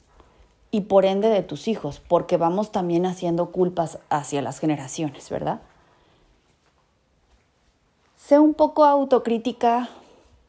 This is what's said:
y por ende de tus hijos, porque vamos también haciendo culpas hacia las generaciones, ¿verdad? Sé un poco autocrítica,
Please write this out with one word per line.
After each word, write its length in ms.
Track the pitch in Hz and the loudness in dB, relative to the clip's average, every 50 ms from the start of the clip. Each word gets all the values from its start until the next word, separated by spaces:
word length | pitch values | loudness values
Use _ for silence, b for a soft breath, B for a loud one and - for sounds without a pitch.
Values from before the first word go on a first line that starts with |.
| - b b b b b b b b b b _ _ _ - | -20 b b b b b b b b b b _ _ _ -4
y 60 | 208 | -4
por 240 | 185 - 196 196 190 | -2 2 4 4 4
ende 240 | 190 190 196 208 226 | 4 2 2 2 2
de 160 | 220 190 170 | 2 0 0
tus 240 | - 151 147 - 226 | -4 -8 -8 -6 -4
hijos, 320 | 214 - - 143 139 - | -4 -4 -6 -10 -10 -12
porque 360 | - - 170 170 170 - 180 | -2 0 0 0 2 0 0
vamos 360 | 160 170 170 180 196 214 208 - | 0 2 0 0 -2 -4 -4 -4
también 340 | 202 180 175 170 170 180 | -4 -2 0 0 0 0
haciendo 460 | 185 180 - 180 175 170 170 175 170 - | -2 -4 -4 -4 -2 -2 -2 -2 -2 -2
culpas 480 | 185 180 180 180 175 165 156 - - - _ | 0 0 0 0 -2 -4 -4 -6 -12 -8 _
hacia 340 | 160 147 147 - 151 143 127 | -4 -4 -4 -4 -4 -4 -4
las 160 | 120 139 - | -6 -6 -4
generaciones, 720 | - 156 151 139 139 131 - - 160 143 135 - - - | -2 -2 -2 -2 -6 -8 -8 -6 -6 -8 -8 -12 -12 -10
¿verdad? 300 | - - - 147 202 233 - - b b b b b b b b b b b b _ _ _ _ _ _ _ _ _ _ _ _ _ _ _ _ _ _ _ _ _ _ _ _ _ _ _ _ _ _ _ _ _ _ _ _ _ | -8 -6 -6 -6 -6 -8 -10 -18 b b b b b b b b b b b b _ _ _ _ _ _ _ _ _ _ _ _ _ _ _ _ _ _ _ _ _ _ _ _ _ _ _ _ _ _ _ _ _ _ _ _ _
Sé 240 | - - - 285 294 | -20 0 4 6 6
un 140 | 302 302 302 | 6 4 4
poco 280 | - 302 294 302 311 302 | 2 0 0 4 4 4
autocrítica, 1080 | 285 285 285 269 269 269 240 240 233 233 220 214 254 233 - 247 233 233 247 247 240 B B B B B B B B B _ _ | 4 4 4 2 2 0 0 2 0 -2 -2 -4 -6 -4 -2 0 0 0 0 -2 -6 B B B B B B B B B _ _